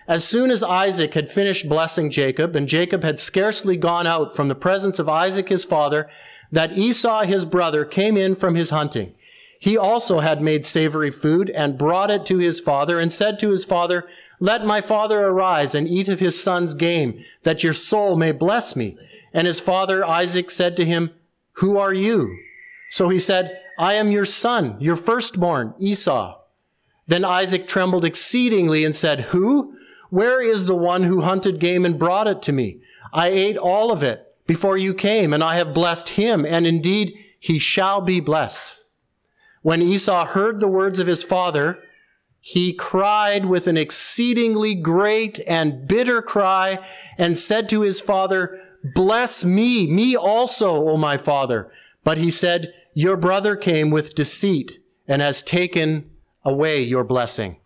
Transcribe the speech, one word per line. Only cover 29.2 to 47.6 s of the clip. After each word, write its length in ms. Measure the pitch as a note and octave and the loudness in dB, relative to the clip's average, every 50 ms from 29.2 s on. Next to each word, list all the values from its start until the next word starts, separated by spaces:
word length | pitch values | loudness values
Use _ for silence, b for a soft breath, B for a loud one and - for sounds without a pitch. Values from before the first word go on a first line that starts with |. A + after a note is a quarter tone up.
| B2 - | -4 -2
"Who? 440 | - F3+ F#3+ A3+ C#4 D4 - B B B B B B B B B | 0 0 2 2 2 2 0 B B B B B B B B B
Where 300 | F#3 F#3 A3 B3 B3+ C4 | 0 0 2 2 2 2
is 260 | B3 A3+ A3 G#3 F#3 | 2 2 0 0 0
the 100 | F3+ F#3 | 0 0
one 260 | F3 E3+ F3 F3+ F#3 | 0 0 0 2 2
who 200 | F#3 F3 F#3+ F3+ | 2 2 2 2
hunted 360 | D3+ F3+ F#3+ F#3+ F#3 G3 F3+ D#3 | 2 0 0 0 0 -2 -2 0
game 260 | E3+ F3 F3+ F3+ F3+ | 0 0 2 2 2
and 140 | F3 E3+ C#3+ | 0 0 0
brought 300 | D#3 E3+ F3+ G3+ A3 G#3+ | 0 0 2 2 0 0
it 140 | F#3+ - | -2 -2
to 100 | - - | -2 -2
me? 280 | C#3+ C3+ A#2 G2 - B B B B B B B | -2 -2 -2 -4 -6 B B B B B B B
I 160 | - D#3 E3+ F3+ | -2 0 0 2
ate 280 | F#3+ F#3+ F#3+ G#3 G#3 | 2 2 2 0 0
all 340 | G3+ - F3+ F#3 G#3 A3 A#3+ | 0 0 0 2 2 2 0
of 120 | A3 D#3 | 0 0
it 220 | C#3+ B2+ A2 - - - _ _ _ | 0 -2 -2 -4 -10 -20 _ _ _
before 320 | - E3 D#3+ - G3 F#3+ F#3+ | -2 -2 0 2 0 2 2
you 160 | F#3+ F#3+ F#3 | 0 -2 -2
came, 380 | F#3+ - G3+ G#3+ A3+ G3 D3+ | -2 0 0 2 2 2 2
and 100 | D3 D3+ | 2 2
I 140 | D#3+ E3 E3 | 2 2 0
have 180 | F3 E3+ D#3 C#3 | 0 -2 0 0
blessed 360 | D#3+ F3 E3+ E3 E3 - - | 0 0 0 0 -2 -4 -4
him, 360 | - - G#3 A#3 A3+ E3+ D3 | -2 0 2 2 2 0 0
and 200 | D3+ E3+ E3+ E3+ | 0 0 2 2
indeed 520 | E3 E3+ E3 D#3 F3 G3 G#3+ G#3 - B B B B B B | 2 2 2 2 2 2 2 0 -2 B B B B B B
he 180 | - - E3 D3 | -2 0 0 0
shall 420 | - - - G3 F#3 F#3+ G3 G3+ | 2 0 0 2 2 2 0 0
be 200 | F#3 F3+ F#3 F3 | 0 0 0 0
blessed." 560 | D3 D3 D#3 D#3 C#3 G#2+ - - - - - - _ _ _ _ _ _ _ _ b b b b b b b b | 0 0 0 0 -2 -2 -6 -8 -10 -10 -18 -20 _ _ _ _ _ _ _ _ b b b b b b b b
When 200 | - D#3 E3 E3 | 0 0 2 2
Esau 420 | F3 F3 G3 G3 - G#3+ F#3 F3 E3 | 2 2 2 2 2 2 2 0 0
heard 340 | - - G3 G3+ A3+ A3+ G3+ | 0 0 0 0 0 0 0
the 80 | G#3 G3 | 0 2
words 300 | F#3 F#3+ F#3+ G3 F#3 F#3 | 2 2 0 0 0 0
of 80 | F3+ | 0
his 160 | F3 E3+ E3 | 0 0 -2
father, 600 | - - F#3+ F#3 F3+ F3 D3+ D3 C#3+ E3 F#3 - b b b b b b b b b b _ _ | 0 0 0 0 0 0 0 0 -2 -2 -4 -6 b b b b b b b b b b _ _
he 320 | _ - - F3+ F3+ F3+ | _ -2 0 0 0 0
cried 720 | E3+ F3+ - - - F#3+ G3 G3+ G#3 G#3+ G#3 G3+ G3+ G3+ G3 | -2 -4 -8 -2 0 0 2 2 2 2 2 0 0 0 0
with 220 | F#3 F#3 F3 F3+ | 0 0 0 2
an 100 | F3+ E3 | 0 0
exceedingly 960 | D#3+ D3+ D3+ - - - - - - A#3+ B3 A#3+ A#3+ A#3+ A3+ A3 G#3+ G#3+ G#3+ G#3 | 0 0 0 0 0 2 0 0 0 0 0 0 0 0 0 0 0 0 -2 -2
great 680 | F3+ D#3+ E3 E3 F3+ G3+ G#3 A3 A3 A3+ G#3 G#3+ - - | -2 -2 0 2 2 2 2 2 0 -2 -4 -8 -10 -4
and 400 | - E3+ E3 D#3+ D3+ C#3 B2+ C3+ | -2 -2 0 0 -2 -2 -4 -4
bitter 360 | C3+ F#3+ A#3 B3 B3 B3 A3+ | -2 0 0 2 2 0 -2
cry 560 | A3+ - - G#3 G3 F#3 F#3+ F#3 F#3 F#3+ F#3+ F#3 B B B B B B B B | -2 -2 -2 0 2 2 2 2 0 0 -2 -6 B B B B B B B B
and 180 | F3 E3+ E3 | 0 0 2
said 320 | E3 - - G#3+ A3+ | 0 2 2 0 0